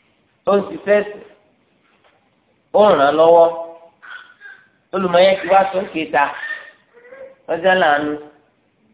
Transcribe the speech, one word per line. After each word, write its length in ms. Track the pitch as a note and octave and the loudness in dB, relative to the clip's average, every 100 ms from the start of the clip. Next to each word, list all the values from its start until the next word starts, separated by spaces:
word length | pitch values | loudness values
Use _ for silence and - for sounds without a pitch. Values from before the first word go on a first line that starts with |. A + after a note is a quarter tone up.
| _ _ _ _ - | _ _ _ _ -2
ó 60 | |
ń 80 | G3+ | -2
ṣiṣẹ́ 360 | F#3+ D#3+ G3 G#3 | -2 -10 -2 -2
sí, 180 | - - - _ _ _ _ _ _ _ _ _ _ _ _ _ _ | -2 -12 -20 _ _ _ _ _ _ _ _ _ _ _ _ _ _
ó 60 | F#3 | 2
ń 80 | G#3 | 2
ràn 120 | D#3+ | 4
án 140 | C#3 D3+ | 2 2
lọ́wọ́. 300 | E3 E3+ E3 E3 - - - _ - - - _ - - _ _ _ | 4 6 4 0 -14 -20 -20 _ -20 -20 -20 _ -20 -20 _ _ _
Olùmọ̀ 280 | F#3+ F#3+ F3 | -6 0 2
yẹn 160 | F#3+ F#3+ | 4 2
ti 100 | E3+ | 2
wá 120 | G3 | 2
sọ 140 | F#3+ F#3 | 2 -4
kéta, 400 | G3+ E3 D#3 D#3+ C#3 - - - - _ _ A#4+ - - - _ | -8 -8 -4 -2 -2 -4 -14 -14 -16 _ _ _ -20 -20 -20 _
lọ́jà 320 | - E3 F#3 | -10 -4 0
láàánú. 380 | F#3 E3 D3 D3+ D3 D3 _ _ _ _ _ _ | 2 2 0 -2 -8 -12 _ _ _ _ _ _